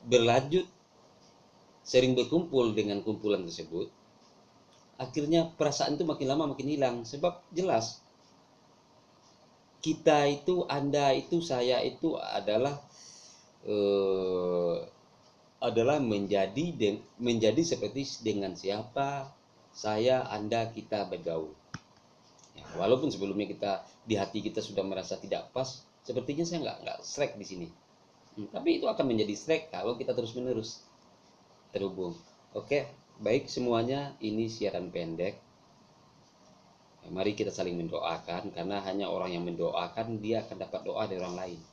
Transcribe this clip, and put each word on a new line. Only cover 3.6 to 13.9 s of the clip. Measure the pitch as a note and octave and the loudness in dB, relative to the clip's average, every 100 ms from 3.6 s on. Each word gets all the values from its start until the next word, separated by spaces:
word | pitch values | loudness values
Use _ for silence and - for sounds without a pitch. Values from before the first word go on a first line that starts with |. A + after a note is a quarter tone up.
| - E2 G#2 _ _ _ - - - - _ - - - | -8 -6 -6 _ _ _ -20 -20 -20 -20 _ -20 -20 -12
akhirnya | C3 D#3 D3 E3 E3 | -6 -2 4 4 4
perasaan | - D3+ C3+ C#3 D3 | 2 0 2 0 0
itu | E3+ | 0
makin | D3 C3+ | 0 0
lama | C#3+ D3 C3+ | 2 0 -2
makin | C3+ | -2
hilang. | D3 C3 A#2+ | 2 2 0
Sebab | A#2 C#3+ E3+ E3+ - | -6 -2 -2 -2 -8
jelas | E3 F#3 A#2 A2 - _ _ _ - _ _ _ _ _ - _ _ _ - - _ _ _ | -4 2 2 0 -10 _ _ _ -20 _ _ _ _ _ -20 _ _ _ -20 -20 _ _ _
kita | D#3+ D#3 - D3 C#3+ | -2 4 6 8 6
itu, | C#3+ - F3+ | 2 0 0
Anda | - C#3+ C#3 C#3+ C#3 | 0 0 2 4 4
itu, | C3 - E3+ | 4 2 0
saya | E3 B2+ B2 B2 | 2 0 4 2
itu | B2+ B2 D#3+ - | 2 0 -2 -2
adalah, | - G#2 G2 G#2+ C3+ C#3+ - - - - - - - _ - | -4 -2 2 2 2 -2 -10 -20 -20 -20 -20 -20 -20 _ -2
eh, | G#2 G2+ | 2 4